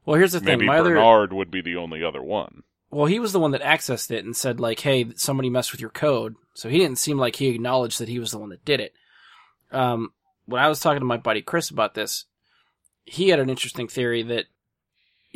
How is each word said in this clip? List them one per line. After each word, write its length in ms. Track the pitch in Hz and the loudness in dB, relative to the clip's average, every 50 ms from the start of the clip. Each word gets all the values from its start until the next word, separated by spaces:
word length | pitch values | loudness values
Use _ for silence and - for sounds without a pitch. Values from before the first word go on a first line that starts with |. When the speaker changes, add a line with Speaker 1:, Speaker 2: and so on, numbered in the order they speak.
| _ | _
Speaker 1:
Well, 120 | - 151 160 | 0 4 4
here's 140 | 190 185 170 | 4 4 2
the 60 | 170 | 0
thing, 200 | 98 98 98 92 | -2 0 0 2
Speaker 2:
Maybe 60 | 104 117 | 2 2
Speaker 1:
my 120 | 143 160 | 4 4
other 120 | 165 175 170 | 4 4 4
Speaker 2:
Bernard 380 | 156 110 117 113 107 104 90 92 | 6 8 8 8 8 6 4 0
would 160 | 95 95 87 | -4 -6 -4
be 100 | 87 95 | -6 -6
the 140 | 85 85 85 | -4 -4 -6
only 280 | 87 87 82 80 78 82 | -6 -6 -8 -6 -4 -4
other 180 | 82 71 69 | -4 -4 -6
one. 420 | 64 76 101 104 - - - - - _ _ _ _ _ | -6 -4 -4 -4 -4 -6 -12 -20 -20 _ _ _ _ _
Speaker 1:
Well, 140 | - 147 147 | -2 0 2
he 140 | 151 190 226 | 2 2 2
was 140 | 240 214 190 | 0 0 0
the 60 | 190 | 2
one 120 | 165 147 | 2 2
that 100 | 135 131 | 0 0
accessed 480 | - 139 156 156 - - 127 110 - - | 2 2 2 2 0 -2 -6 -6 -6 -6
it 160 | 117 110 90 | -6 -6 -6
and 100 | 110 117 | -6 -6
said, 240 | - - 131 120 123 | -4 -4 -4 -2 -2
like, 200 | 120 117 113 - | -2 -2 -2 -2
"Hey, 280 | - 147 135 127 120 113 - | 0 0 2 2 0 -2 -4
somebody 340 | - - - 139 135 131 127 | -6 -4 -2 -2 -2 -2 0
messed 220 | 123 127 120 - | 0 -2 -2 -4
with 100 | - - | -6 -10
your 100 | - 110 | -12 -12
code." 440 | - - - 151 139 117 113 110 113 - _ _ _ | -6 -2 0 0 0 0 -2 -6 -10 -14 _ _ _
So 140 | - - 113 | -14 -6 -2
he 100 | 131 170 | 2 2
didn't 180 | 190 151 127 - | 2 2 0 -2
seem 200 | - 151 147 135 | -4 -2 0 0
like 160 | 131 120 - | 0 0 0
he 140 | - 135 135 | 0 0 0
acknowledged 500 | 120 117 117 123 127 127 123 113 - - | 0 0 -2 0 0 0 0 -2 -4 -6
that 80 | 117 110 | -6 -6
he 100 | 120 123 | -6 -6
was 120 | 117 107 | -6 -8
the 80 | - 107 | -8 -10
one 100 | 107 104 | -12 -14
that 160 | 92 - _ | -16 -10 _
did 140 | - 143 123 | -2 -2 -2
it. 140 | 107 92 - _ _ _ _ _ _ _ - - _ _ _ _ _ _ | -2 -6 -14 _ _ _ _ _ _ _ -20 -20 _ _ _ _ _ _
Um, 420 | - 135 127 123 120 113 113 - - _ _ _ _ _ _ | -2 0 0 0 0 -2 -4 -8 -10 _ _ _ _ _ _
when 160 | - 120 123 | -6 0 2
I 60 | 143 156 | 4 4
was 100 | 151 143 | 2 2
talking 200 | - 165 147 143 | 2 2 2 2
to 40 | 131 | 0
my 120 | 127 120 117 | -2 -2 0
buddy 240 | - 120 107 107 101 | 0 0 0 0 0
Chris 260 | - - 170 160 - | -2 -2 -2 -2 -2
about 240 | 151 135 110 101 - | -2 -2 -2 0 0
this, 320 | 110 107 110 - - - _ _ _ _ _ _ _ _ _ _ _ _ _ _ _ _ | -4 -6 -4 -6 -8 -10 _ _ _ _ _ _ _ _ _ _ _ _ _ _ _ _
he 240 | - - 147 185 190 | -10 -4 0 2 4
had 100 | 170 147 | 4 4
an 100 | 135 131 | 2 0
interesting 380 | 131 127 - - - - 120 110 | -2 -4 -6 -8 -8 -8 -10 -6
theory 360 | - 131 123 120 117 117 113 | -4 -4 -2 0 0 -2 -2
that 220 | 117 120 113 - - _ _ _ _ _ _ _ _ _ _ _ _ _ _ _ _ - | -2 -2 -4 -4 -6 _ _ _ _ _ _ _ _ _ _ _ _ _ _ _ _ -14